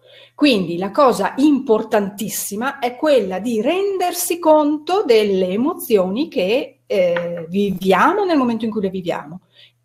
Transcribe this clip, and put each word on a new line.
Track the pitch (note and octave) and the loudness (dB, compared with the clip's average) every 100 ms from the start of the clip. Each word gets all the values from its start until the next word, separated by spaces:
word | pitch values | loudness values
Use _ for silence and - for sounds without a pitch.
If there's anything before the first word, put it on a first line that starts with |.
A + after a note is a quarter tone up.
| _ - - - | _ -20 -20 0
Quindi | D4 G#3 E3+ E3+ | 2 2 0 -4
la | G3 | -2
cosa | B3 C4+ G3 F#3+ - | 2 2 2 -2 2
importantissima | D4+ C4+ - G#3+ A3 G#3+ F#3+ - G#3+ - - G3+ C4 - | 2 2 2 0 2 -2 -2 -6 -8 -8 -8 -6 -6 -4
è | B3+ B3+ | -6 -2
quella | D#4 C4 F#3+ F#3 | 2 2 2 -4
di | A#3+ A3 | -4 -2
rendersi | A#3+ F4+ G4+ F#4+ F4+ - - F4 | 0 0 -2 -2 -2 -4 -4 0
conto | D#4 D#4 D4 D4+ - F#4+ E4 | 4 4 4 -2 -2 -2 4
delle | A3 G#3 F#3+ F3+ | 4 4 0 0
emozioni | G3+ D4 F4+ - G#3 F#3 G#3+ E4 | 0 -2 -4 0 2 2 -2 -4
che, | B3+ F#3 B3+ - _ _ | -2 0 -2 -4 _ _
eh, | G3+ F3+ F3 E3+ F3 E3 | 0 2 0 -4 -8 -4
viviamo | F#3+ G3+ F3+ F#3 F#3 C4+ G4+ F#4+ | -2 -2 0 2 4 4 2 0
nel | D4+ | 2
momento | A#3+ A3+ A3+ | 0 -2 -4
in | |
cui | G#3 | -4
le | F#3+ | -4
viviamo | F#3+ F3 D3 D3 F3+ _ _ - _ | -4 -6 -6 -10 -18 _ _ -20 _